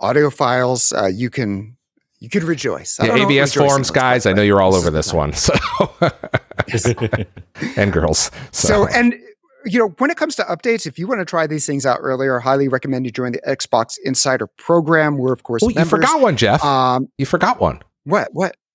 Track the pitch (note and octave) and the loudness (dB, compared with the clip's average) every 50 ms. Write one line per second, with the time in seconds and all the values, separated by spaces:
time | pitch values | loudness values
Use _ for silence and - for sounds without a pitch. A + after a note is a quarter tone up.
0 | - G#2+ B2+ D3 D3 C#3+ - - C#3+ A#2+ B2 B2+ B2+ B2 B2+ A#2+ - - - - | -2 0 2 2 2 2 0 0 0 0 2 0 0 0 0 0 -2 -2 0 0
1 | G2+ F#2+ F#2 G#2+ B2+ A#2 - C#3 A#2+ G2+ G2+ G2 G#2 G#2+ B2 _ _ _ _ _ | 0 -2 -2 -2 -6 -6 -4 -4 -4 -4 -4 -6 -8 -12 -18 _ _ _ _ _
2 | _ _ _ - - A#2+ - G3+ E3 E3 E3 B2+ - B2 F2 - - - - - | _ _ _ -20 -12 -4 -4 -4 -2 -2 -4 -4 -4 -6 -6 -6 -8 -8 -4 -2
3 | - A2 - C3 C3 C3+ C#3+ C3+ C#3+ C#3 - C#3+ D3 C#3 C#3 C#3 B2+ - - C#3 | 0 2 2 2 2 2 4 2 2 2 2 2 4 4 4 2 0 0 0 0
4 | B2+ B2+ B2+ B2 - G#2 F#2+ G#2 G#2 G#2 G2+ G2 F#2+ F#2+ F#2+ F#2 E2 E2+ D2+ D#2 | 2 2 2 2 2 2 2 4 4 4 6 6 6 4 4 4 2 2 0 0
5 | D#2 - - E2 D2 D2 C#2+ - - - C#3+ - - - - - G3 - - - | -2 0 0 0 0 -2 -2 -2 0 0 0 0 -2 -2 -2 -2 -2 -2 0 -2
6 | - - - - - - - - - - - - - - - A2 - B2 A#2 - | -2 -2 -2 -6 -12 -6 -6 -6 -6 -6 -6 -6 -6 -4 -2 -2 0 -2 -2 -2
7 | A#2 A2 - A2 F#2+ - - - - _ - - - - - - G#2 G2+ F2+ E2 | -2 -4 -4 -4 -6 -8 -12 -20 -20 _ -14 -10 -10 -6 -2 0 0 0 2 0
8 | D#2+ D#2 D#2 - - - - - - - - - - - G#3+ G#3 G3+ - - A#3+ | 0 0 0 0 -2 -4 -8 -14 -18 -12 -6 -2 0 2 2 2 2 2 2 2
9 | A#3+ A#3+ - - - - - _ _ _ _ _ - A3+ F3 B3 A3 G3+ D#3+ - | 2 2 0 -2 -12 -20 -20 _ _ _ _ _ -8 -2 0 0 0 0 0 -2
10 | B3+ D4 E4+ - D#4 D4+ - - G3 - F3 E3 - A#3+ A#3 A3+ - D#3 - - | -2 -2 -2 -2 -4 -4 -4 -6 -4 -6 -6 -4 -2 -2 -2 -2 -4 -10 -10 -8
11 | F3 G#3+ C4 G#3 F3 - - E3 D#3+ D3+ D#3 D3+ - - C#3+ C#3 C3 C3+ A#2+ - | -6 -4 -4 -4 -4 -4 -2 -2 -2 -2 -2 -4 -4 -4 -4 0 0 0 0 0
12 | - C3+ C3 B2+ C3+ C3+ C3 B2 A#2 C3 C3+ C#3 C#3 C3+ C3 B2+ - C#3 C3 B2+ | 0 -4 -2 -2 0 0 0 0 0 2 2 2 2 0 0 -2 -2 -4 -4 -4
13 | C3 B2 G#2+ - B2 B2 A#2 - - C3+ C3+ - - - - A2+ A2+ - - - | -4 -6 -6 -6 -6 -4 -6 -6 -4 -4 -4 -4 -2 0 0 0 0 0 -6 -8
14 | - - C3 - - C#3 C3 A#2+ A2 - _ _ - - E3+ E3+ D#3 D3+ E3 D#3 | -6 -4 -2 0 0 0 0 -2 -4 -8 _ _ 0 2 2 2 4 4 2 2
15 | D#3 D3+ D3 C3+ B2 C3 B2+ - - - A#2+ A2+ G#3 B3 A3+ D#3 E3 E3 E3 D#3+ | 2 2 0 0 -2 -2 -2 -4 -4 -4 0 0 0 2 2 2 2 2 2 2
16 | - C4 D#4+ D#4 C4 G#3+ D3+ G#2+ A#2 G2+ A2+ D#3+ D3+ C#3+ C#3 C3 B2+ B2+ B2+ C3 | 2 2 4 4 2 2 2 2 2 2 2 2 2 2 2 2 2 2 0 0
17 | C3+ - _ - C3+ - - - F3 G#3+ B3 - - D#2+ C2 - - _ _ _ | -2 -6 _ -8 -4 -2 0 0 0 0 0 0 0 -2 -2 -4 -14 _ _ _
18 | - C#3+ F3 G#3 - - A#3+ - F#3+ F3+ - _ _ _ | -6 -2 -2 -2 -2 -4 -4 -4 -4 -4 -4 _ _ _